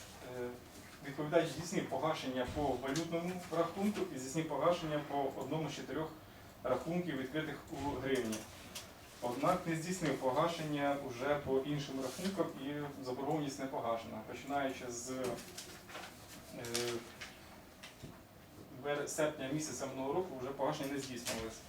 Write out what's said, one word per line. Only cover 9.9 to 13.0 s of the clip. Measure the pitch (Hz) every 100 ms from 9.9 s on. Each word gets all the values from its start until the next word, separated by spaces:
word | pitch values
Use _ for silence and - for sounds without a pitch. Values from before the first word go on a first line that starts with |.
| 185 151
погашення | 131 131 135 165 - 151 147 143 139 135
уже | 120 135 147
по | 135 135
іншим | 143 147 143 135
рахункам | 131 170 190 196 147 143 135
і | 147 143 135